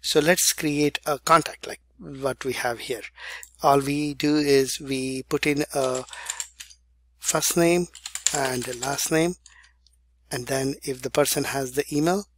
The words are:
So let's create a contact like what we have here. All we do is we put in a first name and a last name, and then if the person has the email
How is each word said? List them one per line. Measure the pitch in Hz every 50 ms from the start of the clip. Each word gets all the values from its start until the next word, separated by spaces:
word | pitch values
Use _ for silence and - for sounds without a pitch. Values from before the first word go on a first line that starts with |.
So | - - - 156
let's | 147 156 180 - - -
create | - - - 156 147 147 147 147 - - _
a | 160 147 135
contact | _ - 160 165 151 - - - -
like | - - - _ _ _ _
what | 220 160 143 135 135 135 127 _ -
we | 135
have | 120 - - 120 120 107
here. | - - 127 110 - - _ - - - - - - - _ _
All | - 151 139 139
we | 135 139 143 147 151 147 143
do | 127 - 147 151
is | 151 147 143 139 139 135 127 - -
we | 156 135 135 135 131 131 131 131 127 _
put | - 143 - 151
in | 147 143 147 - -
a | 143 135 131 127 127 127 - - - - - - - - - _ _ - - - _ _ _ _ _ _ _ _ _
first | - - - 160 151 - -
name | 175 170 170 170 175 175 170 _ - - - - - - - -
and | 147 135 131 127 127 120 123
a | 127 120
last | 120 135 143 139 - -
name, | 165 160 165 170 180 - _ - - - - - _ _ _ _ _ _ _ _ _ _ _ _
and | 143 135 123 120
then | 135 135 135 135 139 - -
if | 147 131 127
the | - 131
person | _ - 147 - - 156 139
has | - - 139 135 127
the | 123 143 143 - 147
email | 147 151 165 180 202 202 _ _